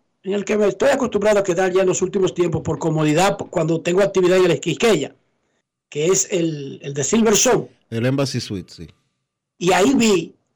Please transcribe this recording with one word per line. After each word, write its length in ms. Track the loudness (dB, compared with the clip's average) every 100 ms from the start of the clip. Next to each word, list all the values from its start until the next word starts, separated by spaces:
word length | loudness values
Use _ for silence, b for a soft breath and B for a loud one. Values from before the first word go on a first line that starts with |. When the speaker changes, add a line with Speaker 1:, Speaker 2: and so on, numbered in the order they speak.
| _ _
Speaker 1:
en 100 | -6
el 100 | -6
que 140 | -2 0
me 100 | 0
estoy 220 | 2 0
acostumbrado 480 | 0 0 0 2 2
a 40 |
quedar 280 | 2 0 0
ya 100 | 2
en 60 | 2
los 140 | 0
últimos 320 | -2 0 0
tiempos 300 | 0 -2 -2
por 160 | -4 -4
comodidad, 580 | -2 0 0 2 2 0
p-, 80 | -6
cuando 360 | -4 -2 -2
tengo 200 | 0 0
actividad 360 | 2 2 2 4
en 100 | 4
el 100 | 2
Quisqueya, 560 | -4 0 2 2 -2 -12 _ _ _ _ _ _ _
que 180 | -4 0
es 200 | 0 -2
el, 480 | -2 -2 -4 -10 -12
el 140 | -10 -6
de 80 |
Silver 320 | -2 2 2 2
Show. 340 | 2 0 -2 _ -10
Speaker 2:
El 160 | -4 -2
Embassy 340 | -2 -4 -6
Suite, 320 | -8 -10 -12
sí. 140 | -18 -20 _ _ _ _ _ _ -6
Speaker 1:
Y 120 | 0
ahí 220 | 2 4
vi 420 | 4 4 2 0 -12 _